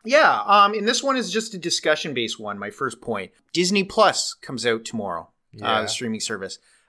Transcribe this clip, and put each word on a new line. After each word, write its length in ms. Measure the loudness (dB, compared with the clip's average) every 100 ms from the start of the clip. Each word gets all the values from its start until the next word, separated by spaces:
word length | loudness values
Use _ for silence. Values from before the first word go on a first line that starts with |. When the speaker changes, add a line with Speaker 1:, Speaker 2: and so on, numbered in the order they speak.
Speaker 1:
Yeah. 380 | 0 4 6 4 4
Um, 300 | 6 6 4
and 120 | 0
this 140 | 0
one 160 | 0 0
is 140 | -2
just 240 | -4 -4 -8
a 20 |
discussion-based 840 | -4 -2 2 0 0 -4 -4 -6
one, 200 | -10 -8
my 100 | -10
first 320 | -6 -6 -6
point. 300 | -8 -6 -8 _ _
Disney 300 | -2 0 0
Plus 520 | 0 4 4 4 -2 -8
comes 320 | -12 -4 -2
out 180 | -2 -4
tomorrow, 440 | -8 -6 -8 -10 _ _ -8
uh, 100 | -2
Speaker 2:
Yeah. 160 | 0
Speaker 1:
the 60 | 0
streaming 320 | -4 -6 -6
service. 400 | -6 -6 -8 -12 _ _